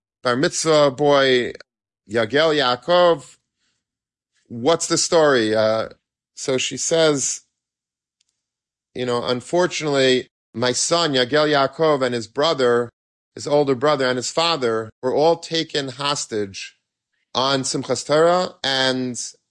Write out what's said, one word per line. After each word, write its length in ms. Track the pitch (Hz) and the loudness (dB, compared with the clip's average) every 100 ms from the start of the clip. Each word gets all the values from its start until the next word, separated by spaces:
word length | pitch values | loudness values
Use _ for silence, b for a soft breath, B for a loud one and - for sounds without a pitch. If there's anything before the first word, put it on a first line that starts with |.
| _ _ | _ _
bar 140 | 127 123 | -4 0
mitzvah 560 | 165 - 165 151 147 | -2 -2 2 4 4
boy, 600 | 127 147 143 135 127 113 - - _ _ _ - | 2 2 4 4 2 0 -8 -18 _ _ _ -6
Yagel 460 | 113 113 135 160 151 | -4 -2 0 2 2
Yaakov. 800 | 127 123 - 175 175 165 - _ _ _ _ _ _ _ _ _ _ _ - | 0 -2 0 4 4 2 -4 _ _ _ _ _ _ _ _ _ _ _ -18
What's 400 | 117 123 165 - | -6 0 0 0
the 100 | 165 | -2
story? 580 | - 175 151 135 110 | 2 4 4 4 2
Uh, 340 | 107 110 110 101 - _ _ _ | 2 2 0 -4 -10 _ _ _
so 240 | - - 131 | -14 -4 -4
she 180 | - 131 | -4 -6
says, 640 | - 165 160 143 - - _ _ _ _ _ _ _ _ _ _ _ _ _ _ _ | -2 2 2 2 -2 -8 _ _ _ _ _ _ _ _ _ _ _ _ _ _ _
you 120 | - 123 | -8 -4
know, 180 | 120 | -4
"Unfortunately, 1040 | 117 123 - 175 180 - 156 139 131 127 - _ _ | -2 -4 -2 0 0 -2 -4 2 2 2 -2 _ _
my 180 | 113 127 | -4 -4
son, 420 | 123 - 170 165 | -2 -2 0 0
Yagel 340 | 135 123 147 151 | 0 0 2 2
Yaakov, 560 | 143 135 - 160 143 | 2 0 0 0 2
and 100 | 127 | 0
his 140 | 120 110 | -4 -6
brother, 640 | - 156 147 123 120 120 _ _ _ _ | -2 -2 2 2 2 0 _ _ _ _
his 140 | - 110 | -14 -2
older 260 | 147 139 | 0 2
brother, 320 | 127 151 143 127 | 0 0 0 0
and 100 | 127 | -2
his 140 | 120 | -4
father 600 | - 170 160 123 113 110 - | -2 0 0 -2 -2 -6 -8
were 120 | 127 | -4
all 220 | 120 156 165 | 0 2 0
taken 520 | - 160 165 151 135 | -2 -6 -4 -6 -6
hostage 880 | 120 143 147 - 110 101 95 - _ _ _ _ _ _ | -6 -4 -4 -6 -6 -6 -10 -18 _ _ _ _ _ _
on 280 | - 131 139 | -4 -2 -2
Simchas 440 | 127 151 131 123 - | -4 -6 -4 -6 0
Torah 480 | 147 165 180 185 - | 2 2 2 -2 -6
and 560 | 135 135 131 127 127 120 - - _ | -4 -2 0 -2 -4 -8 -12 -16 _